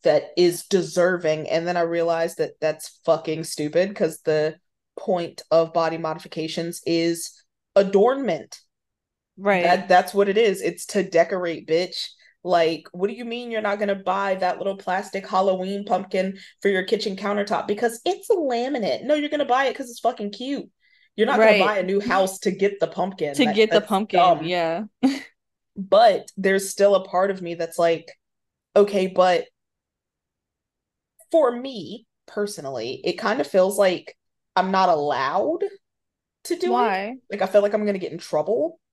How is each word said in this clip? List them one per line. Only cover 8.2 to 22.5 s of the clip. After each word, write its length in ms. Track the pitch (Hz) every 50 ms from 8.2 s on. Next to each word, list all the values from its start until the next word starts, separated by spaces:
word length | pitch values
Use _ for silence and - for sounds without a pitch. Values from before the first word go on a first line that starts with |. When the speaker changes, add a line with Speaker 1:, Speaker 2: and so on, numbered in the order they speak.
| 277 220 170 147 - - - - _ _ _ _ _ _ _ _ _ _ _ _ _ _ _
Speaker 2:
Right. 460 | - 190 202 202 185 175 170 180 190 190
Speaker 1:
That, 60 | -
that's 260 | 185 180 190 190 -
what 140 | 196 202 196
it 100 | 196 214
is. 240 | 233 214 185 180 -
It's 240 | 156 180 - -
to 160 | - - 208 185
decorate, 640 | 190 - 165 170 170 196 185 180 170 165 - -
bitch. 420 | - 160 165 180 180 - - - - - _ _ _ _ _ _
Like, 460 | 175 180 175 165 160 165 156 - - _
what 160 | 180 185 202
do 60 | -
you 120 | 226 247
mean 240 | 240 233 240 247 240
you're 100 | 233 220
not 180 | 214 208 202 208
gonna 160 | 214 202 202
buy 420 | 196 196 185 185 196 202 202 190
that 220 | 190 190 180 - -
little 180 | 175 196 190
plastic 500 | 190 - - 180 190 202 202 - 196 196
Halloween 580 | - - 190 190 202 185 185 185 190 202 202 208
pumpkin 540 | 208 220 185 196 - - 190 185 190 196 - - - _ _ -
for 60 | 202
your 140 | 202 185 190
kitchen 320 | 196 - 202 - 220 190
countertop? 500 | 190 208 202 202 202 202 202 214 160 -
Because 340 | - 208 208 202 233 226 - -
it's 240 | 349 370 392 - -
a 40 | 453
laminate. 680 | 370 320 269 247 233 240 262 294 254 214 175 127 110 -
No, 100 | 247 302
you're 140 | 302 294 294
gonna 160 | 311 294 285
buy 220 | 233 240 262 277
it 100 | 262 -
'cause 140 | - 277 240
it's 100 | 233 -
fucking 320 | - 226 247 - 214 202 202
cute. 380 | - 247 262 285 247 - - _ _ _ _ _ _ _ _ _
You're 100 | - 214
not 120 | 240 - 208
Speaker 2:
Right. 40 | 220
Speaker 1:
gonna 160 | 220 208 208
buy 200 | 190 202 214 202
a 40 | 180
new 180 | 185 196 202
house 380 | 202 - 175 190 190 185 185 -
to 100 | - 196